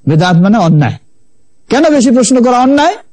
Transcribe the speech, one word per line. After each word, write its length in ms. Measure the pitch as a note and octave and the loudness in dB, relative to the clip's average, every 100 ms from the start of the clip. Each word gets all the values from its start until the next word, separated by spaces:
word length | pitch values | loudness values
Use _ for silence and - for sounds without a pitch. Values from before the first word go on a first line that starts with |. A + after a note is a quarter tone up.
| - | -2
বিদআত 280 | D3+ F3+ E3+ | -2 0 0
মানে 220 | F#3+ A3+ | 0 0
অন্যায়। 360 | E3+ D#3 B2+ G#2 - - - - - - - | 0 0 -2 -6 -16 -20 -20 -20 -20 -20 -6
কেন 140 | A#3+ D#4+ | -2 0
বেশি 220 | D4 C#4 | 0 0
প্রশ্ন 320 | B3 A#3+ C4 | 0 0 0
করা 160 | B3 B3 | 0 0
অন্যায়? 360 | B3+ C#4+ D#4 G#4+ - | 0 0 0 -4 -14